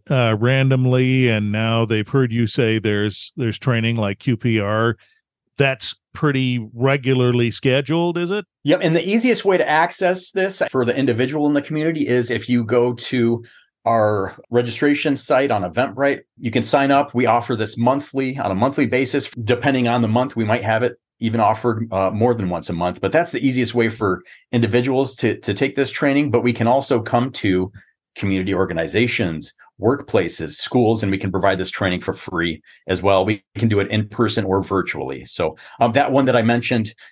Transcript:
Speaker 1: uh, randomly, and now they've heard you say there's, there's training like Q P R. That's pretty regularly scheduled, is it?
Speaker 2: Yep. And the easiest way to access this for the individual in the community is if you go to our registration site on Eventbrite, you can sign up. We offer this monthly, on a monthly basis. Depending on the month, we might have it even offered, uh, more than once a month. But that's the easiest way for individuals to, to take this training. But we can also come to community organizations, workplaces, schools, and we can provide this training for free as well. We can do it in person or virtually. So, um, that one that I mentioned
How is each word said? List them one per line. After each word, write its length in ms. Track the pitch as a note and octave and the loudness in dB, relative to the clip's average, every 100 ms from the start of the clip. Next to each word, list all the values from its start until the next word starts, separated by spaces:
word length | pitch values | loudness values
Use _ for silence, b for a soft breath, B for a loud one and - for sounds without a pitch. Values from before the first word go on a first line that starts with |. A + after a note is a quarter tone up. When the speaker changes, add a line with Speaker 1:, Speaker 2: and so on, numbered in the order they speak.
| - | -2
Speaker 1:
uh, 260 | C3 A#2 G#2+ | 2 2 2
randomly, 880 | A#2+ C3+ C3+ C3 B2+ B2+ B2+ C3 B2 | 2 4 4 2 2 2 4 4 4
and 220 | G#2+ G#2 | 2 0
now 340 | G#2+ A2+ A2+ A2 | -2 0 0 0
they've 220 | A2 G#2+ | -2 0
heard 240 | C#3 B2+ | 0 0
you 160 | A#2 A2+ | 0 -2
say 320 | - A#2 A2 | 0 0 2
there's, 520 | G#2+ G#2 G#2 - - - | 0 0 -2 -4 -12 -6
there's 220 | A#2 G#2 | -4 -2
training 360 | C3+ A#2 A#2 A#2 | 0 0 0 0
like 240 | G2+ G2+ | -2 -2
Q 160 | - A2+ | -2 0
P 220 | A#2+ A2 | 0 0
R. 380 | G2+ A2 A#2 A2+ b b b _ _ - | 0 0 0 -2 b b b _ _ -2
That's 380 | C#3 C3 - - _ | -2 -2 -8 -12 _
pretty 540 | - D3+ C3+ B2+ B2 A2 | -4 0 0 0 -2 -6
regularly 760 | A#2 C3+ C#3 B2+ B2+ B2 A#2+ A#2+ | -2 0 0 0 2 2 2 0
scheduled, 680 | - C3+ C3 C3+ E3 F3 E3+ | 0 0 0 0 -2 0 -2
is 140 | F3 | -4
it? 140 | G#3 - _ | -6 -8 _
Speaker 2:
Yep. 160 | C#3 E3+ | 0 2
And 140 | D#3+ E3 | 2 0
the 120 | F#3+ | 0
easiest 380 | A3+ B3 A3 G3 | 0 2 0 2
way 120 | F3+ | 2
to 120 | D3 | 2
access 640 | D3+ E3+ - F3+ F#3 - | 2 0 0 -2 -2 -4
this 320 | G3 F#3+ F#3+ E3 | -2 -2 -2 -2
for 120 | C3 | 0
the 120 | A#2+ C3 | 0 0
individual 500 | C3+ A2+ C3 D3+ D3 | 0 0 0 0 0
in 80 | |
the 80 | D3 | 0
community 460 | - D#3 D#3 D#3 C#3 | -2 -2 -2 -2 0
is 240 | B2 A#2+ | 0 0
if 180 | A#2 - | -4 0
you 140 | B2 | 0
go 300 | A2+ B2 B2 | 2 0 0
to 520 | A#2+ - B2+ A#2 A#2 A#2 B B _ A2+ | -2 -4 0 0 0 -6 B B _ 0
our 500 | A2+ G#2+ G#2 F#2+ - - | 2 2 0 -4 -8 -2
registration 640 | A#2+ A#2+ A2 D3 C#3+ D#3 C3+ | 0 0 0 0 2 0 -2
site 360 | - C3+ C#3 | 0 2 2
on 100 | G#2+ | -2
Eventbrite, 600 | F#2 E2+ C3 G2 C#3 C#3 - - | -2 -2 -2 0 -2 -2 -8 -8
you 100 | A2+ | -2
can 140 | B2 | 0
sign 260 | - C#3+ C#3 | 2 2 4
up. 240 | C#3 C#3+ | 2 2
We 140 | A#2 A#2+ | 0 2
offer 280 | A#2 A2+ A#2 | 2 0 -4
this 220 | G#2+ - | -4 0
monthly, 640 | A#2+ C#3 C#3+ C3+ C3 C#3 | 0 0 -2 -4 -4 -2
on 100 | G2 | -2
a 60 | F#2+ | 0
monthly 320 | C3+ D3 B2 | 0 0 0
basis. 420 | B2+ C3 C#3+ - - | 0 0 -2 -4 -6
Depending 440 | A2 B2 C#3+ C3 A#2+ | -2 0 2 2 2
on 140 | A#2+ | 2
the 60 | A2+ | 2
month, 280 | A#2 B2+ A2+ | 2 0 -2
we 100 | G#2+ | 0
might 180 | A#2 | 0
have 180 | A2+ A2 | 0 0
it 180 | A#2+ - _ - | 0 -4 _ -6
even 220 | A2+ A2+ | -2 2
offered, 500 | G#2 A2 B2 A2 A2+ | 2 2 0 -2 -2
uh, 180 | F#2+ F#2+ | -2 0
more 240 | G#2 A#2+ | 2 0
than 160 | A2+ F#2 | 2 -2
once 200 | F2 - | -4 -4
a 40 | |
month. 280 | F2 F2+ F2+ | -4 -4 -2
But 100 | G2 | 0
that's 220 | D#3 E3+ | 0 0
the 120 | - C#3 | 0 0
easiest 300 | B2+ A#2 A#2+ | 0 0 0
way 140 | A2+ | 0
for 340 | A2 G#2 F#2 B B B | 0 -2 -2 B B B
individuals 600 | B2 A2+ A#2+ B2+ C3 C3+ - | 0 2 2 2 0 -2 0
to, 220 | A2+ - | -2 -2
to 120 | - | -4
take 220 | - C3+ - | -2 -2 0
this 160 | C3+ | -2
training. 400 | - D3 C#3 D3 | 0 0 2 2
But 120 | A#2 | 2
we 100 | A#2+ | 0
can 120 | A#2 A#2 | 0 2
also 360 | C3+ - A#2+ | 2 2 -2
come 280 | G#2+ A#2+ B2+ | 0 0 0
to 380 | - G2+ F#2 F#2 - b b _ - | -2 0 0 -2 -8 b b _ -8
community 380 | G2 F#2+ F#2+ | -2 -2 0
organizations, 1000 | F#2 F#2+ E2 E2 G2+ A#2+ - F#2 D#2+ - - b - | 0 -2 -2 -2 0 0 0 -2 -4 -10 -16 b -4
workplaces, 760 | G#2 C#3 - G#2+ E2 - D#2 - | -2 -2 0 -2 0 -4 -6 -6
schools, 480 | - B2 A2 A2 | -2 2 2 2
and 80 | G2+ | 0
we 60 | F#2+ | -2
can 140 | F#2+ | -2
provide 260 | F#2 F#2+ F#2+ | 0 0 0
this 120 | F#2 | -4
training 320 | - G2 F2+ | -2 -2 -2
for 120 | F#2+ | -4
free 480 | F2+ - F2 E2+ D#2+ b b - | -8 -6 -4 -4 -4 b b -4
as 160 | F2+ | 0
well. 200 | G2 F#2+ | 2 4
We 200 | F#2+ G#2 _ - | 2 -2 _ -2
can 120 | A2+ | 0
do 100 | G2+ | 2
it 100 | G2 | 0
in 180 | G#2+ G#2+ | -2 -4
person 360 | - A2 A2 F#2+ | 0 0 0 0
or 160 | F#2+ | 0
virtually. 640 | F#2 F#2+ F2+ D2+ C2 C2 B1+ | 0 -2 -2 -6 -8 -10 -10
So, 320 | - D#2+ - B B | -4 -4 -6 B B
um, 120 | A#2+ | 0
that 180 | B2 C#3 | 2 2
one 140 | C#3 C3 | 2 2
that 100 | B2 | 2
I 60 | |
mentioned 520 | A2+ A#2+ - B2 G#2+ - B | 2 0 0 -2 -4 -8 B